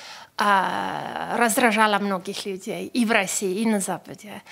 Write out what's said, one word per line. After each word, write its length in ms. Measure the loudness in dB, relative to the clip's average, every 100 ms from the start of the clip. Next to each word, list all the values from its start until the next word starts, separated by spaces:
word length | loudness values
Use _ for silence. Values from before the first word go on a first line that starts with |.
| -16 -18 -12 -2
А, 1000 | 2 4 2 -2 -4 -6 -6 -6 -4 0
раздражала 640 | 2 4 4 6 4 4
многих 480 | 2 -2 -4 -8 -6
людей 400 | -8 -8 -8 -4
и 180 | 0
в 80 | 4
России, 480 | 4 2 -2 -2 0
и 60 | 2
на 140 | 0
Западе. 600 | 0 -6 -8 -16 -14 -16 -16